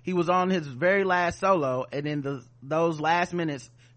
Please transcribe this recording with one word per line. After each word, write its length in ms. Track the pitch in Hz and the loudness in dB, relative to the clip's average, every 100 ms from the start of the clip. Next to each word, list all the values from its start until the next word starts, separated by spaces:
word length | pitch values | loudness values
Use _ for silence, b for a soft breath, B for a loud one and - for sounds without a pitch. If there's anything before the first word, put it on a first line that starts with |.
He 100 | - | -4
was 160 | 180 170 | 0 2
on 220 | 180 180 | 2 2
his 160 | 190 143 | 0 -2
very 380 | 123 175 196 | -2 2 2
last 340 | 190 180 175 175 | 2 2 0 0
solo, 460 | 196 190 135 127 120 | 2 2 2 -2 -4
and 160 | 135 147 | -6 -4
in 140 | 147 | -4
the, 240 | 139 135 120 - | -4 -8 -12 -20
those 380 | 135 156 170 156 | -4 0 0 0
last 320 | 156 175 175 | 0 0 0
minutes, 380 | 175 160 139 - _ b | -2 -4 -6 -12 _ b